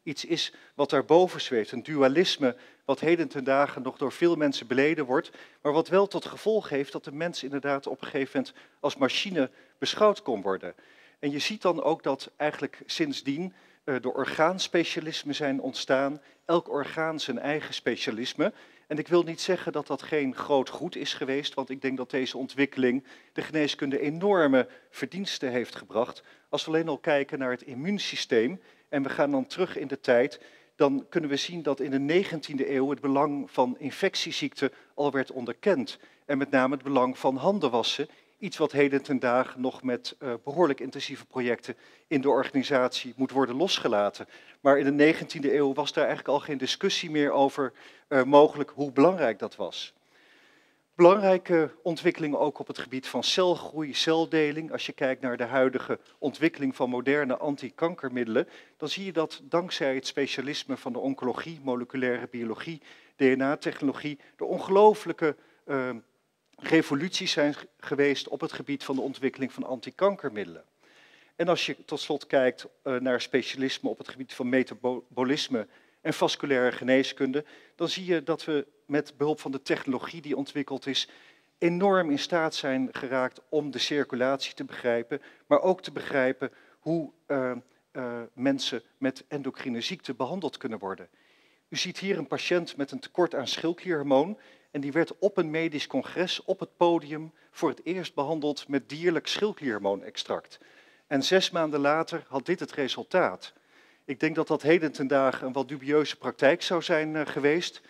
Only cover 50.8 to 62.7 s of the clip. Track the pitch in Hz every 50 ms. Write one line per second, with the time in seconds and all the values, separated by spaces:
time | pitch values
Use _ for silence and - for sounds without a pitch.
50.8 | _ _ _ - 175 175 190 214 196 190 185 180 180 - 175 165 156 135 - -
51.8 | - 180 165 143 165 175 160 - 160 151 139 - 135 143 - - 139 - 135 -
52.8 | - 123 123 131 131 - - 127 - - - 190 185 180 170 - - - - 151
53.8 | 156 143 123 - - 160 160 165 165 160 160 160 156 147 147 156 160 151 - 120
54.8 | - - 139 - 143 131 131 - - 127 120 120 120 117 127 135 131 135 131 120
55.8 | - - 120 - _ _ _ - - 143 - - 147 165 - - 143 135 127 -
56.8 | 139 123 123 123 123 135 143 147 147 127 127 - - 151 143 139 139 117 - -
57.8 | 160 170 175 - - 131 123 127 120 113 110 127 180 - - - - _ _ -
58.8 | 156 143 - 190 196 190 165 165 156 151 - - 165 135 - 170 180 175 - -
59.8 | 165 135 131 135 - - - 147 139 - - - 127 139 151 - - - 135 -
60.8 | - 131 120 113 - 135 135 - 131 123 113 - - 160 165 156 135 131 123 123
61.8 | 123 - - 135 127 127 120 123 120 - - 120 117 113 107 - - -